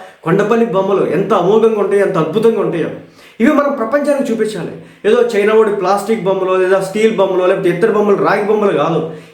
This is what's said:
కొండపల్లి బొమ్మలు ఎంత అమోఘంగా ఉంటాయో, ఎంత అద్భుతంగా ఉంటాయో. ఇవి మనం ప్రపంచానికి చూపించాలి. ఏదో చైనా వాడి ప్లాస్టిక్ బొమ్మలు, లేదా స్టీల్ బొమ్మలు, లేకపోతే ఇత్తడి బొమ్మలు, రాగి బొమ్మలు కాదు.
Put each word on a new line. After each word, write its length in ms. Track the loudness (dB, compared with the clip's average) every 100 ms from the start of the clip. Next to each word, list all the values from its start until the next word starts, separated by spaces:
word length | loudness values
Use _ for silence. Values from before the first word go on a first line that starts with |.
| -14 -10
కొండపల్లి 420 | -2 0 0 0 0
బొమ్మలు 400 | 0 0 0 0
ఎంత 280 | -2 0
అమోఘంగా 460 | 0 2 2 2 0
ఉంటాయో, 260 | 0 0 0
ఎంత 120 | 0
అద్భుతంగా 420 | -2 0 0 0
ఉంటాయో. 260 | -2 -4 -6 -8 -16 -20 -16 -2
ఇవి 120 | 2
మనం 200 | 2 0
ప్రపంచానికి 600 | -2 -2 -2 0 -2 -2
చూపించాలి. 380 | -2 -4 -4 -10 -12 -18 -6
ఏదో 180 | 0 2
చైనా 320 | 2 0 2
వాడి 220 | 4 2 0
ప్లాస్టిక్ 480 | 0 -2 0 -2
బొమ్మలు, 320 | 0 -2 0 0
లేదా 240 | 2 0
స్టీల్ 360 | 0 0 0 2
బొమ్మలు, 300 | 0 2 0
లేకపోతే 220 | 0 0
ఇత్తడి 240 | 0 0
బొమ్మలు, 240 | 2 2 2
రాగి 260 | 2 0
బొమ్మలు 360 | 0 0 0 0
కాదు. 320 | 0 -2 -4 -10 -14